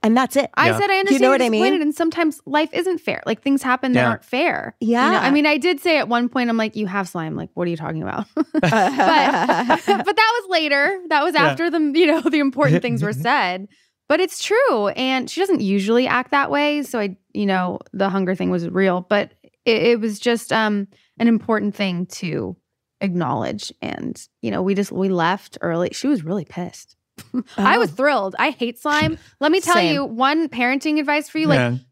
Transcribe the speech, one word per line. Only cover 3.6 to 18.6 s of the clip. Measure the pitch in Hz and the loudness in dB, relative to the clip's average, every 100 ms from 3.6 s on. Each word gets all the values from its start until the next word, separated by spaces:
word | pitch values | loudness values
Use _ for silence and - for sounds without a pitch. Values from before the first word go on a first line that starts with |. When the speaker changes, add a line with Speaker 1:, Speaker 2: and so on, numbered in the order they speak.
Speaker 2:
happen | 262 254 262 | 0 -2 2
that | 247 | 2
Speaker 3:
Yeah. | 240 | 2
Speaker 2:
aren't | 220 _ | 0 _
fair." | 247 330 - - - | -2 0 -2 -6 -6
Speaker 1:
Yeah. | 220 233 269 | -2 2 2
Speaker 2:
You | |
know? | 370 | 2
I | 254 | 4
mean, | 285 302 | 2 2
I | 294 | 2
did | 330 294 | 0 0
say | 359 311 | 0 0
at | 214 | 2
one | 240 240 | 0 0
point, | 254 240 | -2 -2
I'm | 226 | 0
like, | 220 214 | -2 -4
"You | 208 | -4
have | 196 185 | -4 -6
slime. | 180 160 160 | -6 -6 -8
Like, | 170 | -10
what | - 175 | -6 -4
are | |
you | 165 | -4
talking | 160 160 | -6 -6
about?" | 160 - 208 | -6 -8 -8
<laughs> | - | -4
But, | - 311 | -4 0
Speaker 1:
<laughs> | 175 220 190 269 226 311 277 269 196 170 240 - - | 2 4 2 2 4 4 4 2 0 0 2 0 2
Speaker 2:
but | 392 - 415 | 0 0 2
that | 440 480 | 2 2
was | 392 | 0
later. | 359 311 285 285 392 349 | -2 2 2 2 -2 0
That | 302 | 0
was | 311 311 | 2 2
Speaker 3:
Yeah. | 285 | 2
Speaker 2:
after | 135 339 | 2 -2
the, | 330 302 285 | 0 0 4
you | 349 | 4
know, | 320 | 4
the | 320 294 | 2 0
important | 285 254 285 175 | 0 2 2 2
things | 247 233 | 0 -2
Speaker 3:
<laughs> | |
Speaker 2:
were | 165 | -2
said. | 214 - 277 190 185 202 _ _ _ _ | -2 0 0 0 -4 -10 _ _ _ _
But | 311 | 0
it's | 370 - | 0 -4
true. | - 427 539 254 202 | -2 2 2 2 0
And | - 262 262 240 | -2 -2 -2 -4
she | - | -4
doesn't | 392 359 | 0 0
usually | 196 196 196 233 254 | 0 0 2 2 2
act | 240 254 | 0 0
that | 285 277 | -2 0
way. | 285 294 294 | 0 0 -2
So | 277 240 | -4 -4
I, | 202 185 _ | -6 -8 _
you | - 202 | -4 0
know, | 185 180 190 - | 0 -2 -6 -12
the | 190 196 | -4 -2
hunger | 190 185 185 | 0 -2 -2
thing | 180 | 0
was | 180 | -2